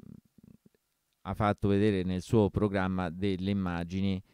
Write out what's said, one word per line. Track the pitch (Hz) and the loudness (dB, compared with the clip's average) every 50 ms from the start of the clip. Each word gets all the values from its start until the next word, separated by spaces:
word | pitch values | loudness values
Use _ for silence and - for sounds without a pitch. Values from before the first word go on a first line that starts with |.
| 50 50 50 - - _ _ _ - - - _ _ _ _ _ _ _ _ _ _ _ _ _ | -20 -20 -20 -20 -20 _ _ _ -20 -20 -20 _ _ _ _ _ _ _ _ _ _ _ _ _
ha | - 90 98 | -12 -8 -2
fatto | - 110 104 101 - - | 0 2 2 2 2 2
vedere | 101 101 98 104 107 101 92 90 | 2 4 4 4 4 2 2 0
nel | 92 92 90 | -2 -2 -4
suo | - - 123 110 101 92 | -2 2 4 4 4 4
programma | - - 104 104 98 98 92 92 95 92 92 85 | 2 0 0 0 0 0 -2 -2 -2 -2 -4 -4
delle | 80 92 101 101 95 90 92 98 | -4 -4 -2 -2 -2 -2 -2 -2
immagini | 101 98 95 90 87 85 87 85 92 95 98 98 95 92 - _ | -2 -2 -2 -4 -4 -6 -6 -6 -4 -2 -2 -2 -2 -4 -8 _